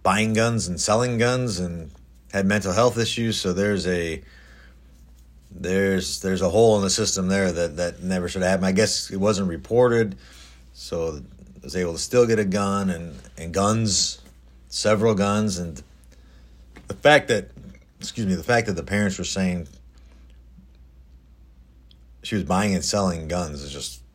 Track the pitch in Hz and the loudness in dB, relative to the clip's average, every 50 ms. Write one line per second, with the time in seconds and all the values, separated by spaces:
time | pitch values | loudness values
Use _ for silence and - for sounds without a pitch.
0 | - 95 95 104 110 110 110 110 113 117 117 113 87 87 90 78 - 107 104 113 | 2 2 2 2 2 2 2 2 2 2 0 -2 -2 -4 -4 -4 0 2 2 2
1 | 123 123 120 113 117 123 127 127 127 120 98 87 90 87 85 85 80 76 - - | 2 0 0 0 2 2 2 0 -2 -4 -4 -4 -4 -6 -6 -10 -12 -14 -18 -20
2 | - - - - _ - - 98 95 98 104 107 98 98 87 107 117 123 113 117 | -20 -20 -20 -20 _ -6 -4 0 2 2 2 0 0 0 2 4 4 4 2 0
3 | 113 104 - 117 117 113 104 - - 92 90 92 101 104 104 92 82 92 90 87 | -4 -2 -2 -2 -2 -2 -2 -2 -2 -2 0 0 0 0 0 -2 -2 -2 -2 -2
4 | 85 82 80 73 - - - - - - - - - - - - - - - - | -2 -4 -6 -8 -12 -20 -20 -20 -20 -20 -20 -20 -20 -20 -20 -20 -20 -20 -20 -20
5 | - - - - - - - - - - 92 87 95 87 95 98 98 98 95 92 | -20 -20 -20 -20 -20 -20 -20 -20 -20 -20 -14 -8 -4 0 0 2 2 2 2 0
6 | 92 - - - - 95 92 90 95 87 87 110 117 113 107 101 98 92 - - | 0 -4 -8 -4 -2 -2 0 2 0 2 4 6 6 6 6 4 2 0 0 0
7 | 107 - - 98 92 92 98 98 98 90 82 85 85 82 73 82 87 87 - - | 0 -2 -2 -2 0 0 2 2 2 0 0 0 -2 -2 -2 -4 -4 -4 -4 -6
8 | 87 92 92 92 87 85 - 95 92 90 95 92 95 95 95 98 107 101 - - | -6 -4 -2 -2 -2 -4 -4 0 2 2 2 2 2 2 4 2 2 2 0 -4
9 | - - 95 95 98 107 107 95 98 90 82 80 - - 113 120 123 123 120 117 | -6 -6 -4 0 0 0 2 0 -2 -4 -4 -6 -6 0 4 4 4 6 4 2
10 | 113 101 95 - - - - - - - - - - - - - - - 85 85 | 2 0 -4 -12 -18 -20 -20 -20 -20 -20 -20 -20 -20 -20 -20 -18 -12 -8 -6 -4
11 | 82 82 76 73 62 - - - - - - - - 69 73 92 90 85 82 78 | -4 -4 -6 -8 -14 -16 -20 -20 -20 -20 -20 -18 -16 -8 -6 -4 -4 -4 -4 -6
12 | - - - 123 120 113 113 107 104 95 92 101 101 98 98 101 98 95 87 82 | -6 2 4 4 6 6 4 2 2 0 0 0 0 0 0 0 0 -2 -2 -4
13 | 85 85 - - - - - - 78 85 80 95 98 104 110 113 113 107 95 - | -8 -12 -14 -16 -18 -20 -16 -12 -12 -4 0 2 2 2 2 2 0 0 0 0
14 | - - - - - - - - - - - - - - - - - 107 107 101 | 0 -2 -4 -10 -18 -20 -20 -20 -20 -20 -20 -20 -20 -10 -8 -2 2 2 2 4
15 | 110 113 107 95 101 101 101 107 107 107 92 87 87 85 76 - - - - - | 4 2 2 2 2 2 2 0 0 -2 -2 -4 -8 -10 -10 -14 -18 -20 -20 -20
16 | - - - - - - - - - - - - - - - - - - 123 - | -20 -20 -20 -20 -20 -20 -20 -20 -20 -20 -20 -20 -20 -20 -20 -20 -14 -14 -14 2
17 | - 143 151 139 - - 120 101 95 - - - - - - - - _ _ _ | 6 6 6 6 4 2 -2 -2 -2 -8 -18 -20 -20 -20 -20 -20 -20 _ _ _
18 | - - - - 110 95 92 85 78 - 123 120 113 107 92 82 80 - 101 104 | -14 -12 -6 -4 -2 -2 -2 -2 0 2 2 2 2 0 -4 -6 -4 -2 -2 0
19 | 104 98 95 - 87 - - 98 92 92 90 87 80 - - - - - - - | 0 0 -2 -4 -6 -6 -2 0 0 0 -2 -4 -6 -10 -16 -20 -20 -20 -20 -20
20 | - - - - - - - - - - - - - - - - - - - - | -20 -20 -20 -20 -20 -20 -20 -20 -20 -20 -20 -20 -20 -20 -20 -20 -20 -20 -20 -20
21 | - - - - _ - - - - - - - - - - - - - - - | -20 -20 -20 -20 _ -20 -20 -20 -20 -20 -20 -20 -20 -20 -20 -20 -20 -20 -20 -20
22 | - - - - - - 113 101 90 - 90 95 104 104 95 87 - - - 104 | -20 -20 -20 -18 -10 -4 -4 -4 -2 0 0 0 2 2 0 0 -2 -2 0 0
23 | 98 92 85 82 80 78 85 90 87 76 73 71 71 71 69 69 67 - - - | 0 0 -2 -4 -4 -4 -4 -4 -4 -6 -8 -12 -12 -12 -12 -12 -12 -12 -14 -16
24 | - - | -20 -20